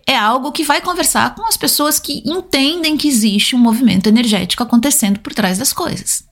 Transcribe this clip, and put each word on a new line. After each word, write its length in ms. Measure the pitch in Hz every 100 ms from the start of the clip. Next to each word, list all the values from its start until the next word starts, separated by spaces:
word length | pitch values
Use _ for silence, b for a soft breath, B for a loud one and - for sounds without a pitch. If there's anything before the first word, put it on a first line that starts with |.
| -
é 100 | 254
algo 360 | 214 254 269
que 120 | -
vai 180 | 302 311
conversar 520 | 359 349 302 226 240
com 140 | 302 440
as 100 | 415
pessoas 420 | 294 - 294 302
que 220 | - 294 -
entendem 720 | 359 370 269 277 349 320 311
que 100 | 294
existe 480 | 247 214 202 - 254
um 40 |
movimento 480 | 233 226 254 185 214
energético 540 | 220 240 208 180 -
acontecendo 580 | 233 240 277 285 196 202
por 140 | -
trás 240 | - 190 185
das 160 | 277
coisas. 500 | - 349 - - - -